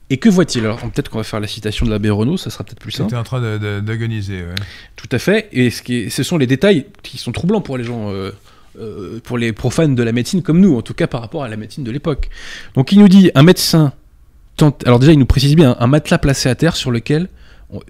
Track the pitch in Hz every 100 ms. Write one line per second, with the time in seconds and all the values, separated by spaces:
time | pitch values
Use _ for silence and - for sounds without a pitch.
0 | - 135 233 185 165 123 110 101 120 147
1 | 139 113 107 110 104 - 107 - 120 107
2 | 107 104 117 190 - - 113 - 107 123
3 | 190 120 110 127 117 107 104 101 104 113
4 | 113 110 101 95 85 90 104 - - -
5 | - 123 - 214 - 127 123 - - 120
6 | 101 - 131 175 123 131 202 175 - -
7 | - - - - 170 214 139 131 117 120
8 | 104 98 98 104 _ _ _ - - -
9 | 87 113 - 123 117 110 127 - 160 123
10 | 117 117 120 185 - 165 196 123 - -
11 | 170 127 113 160 127 107 117 - 120 139
12 | 165 139 - - - - - - 135 196
13 | 208 196 180 131 165 180 - 165 147 -
14 | _ _ _ _ - - 151 - - 120
15 | 139 156 120 - 139 156 139 117 120 151
16 | - 175 143 135 139 117 165 - 131 120
17 | - 151 185 - - - - 98